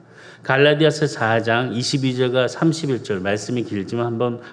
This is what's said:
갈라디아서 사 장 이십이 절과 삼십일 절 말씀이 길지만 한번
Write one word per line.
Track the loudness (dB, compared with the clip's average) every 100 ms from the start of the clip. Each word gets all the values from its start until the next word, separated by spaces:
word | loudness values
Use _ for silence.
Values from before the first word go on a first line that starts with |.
| -20 -20 -20 -12
갈라디아서 | -2 4 4 6 2 2 -2
사 | 0 0 2
장 | 2 0 0
이십이 | -4 -2 -2 0 0
절과 | 0 2 0
삼십일 | 2 0 0 -2 -4
절 | -4 -4
말씀이 | -2 -2 -2 -4
길지만 | -4 -6 -4 -4 -4
한번 | -2 -2 -4 -12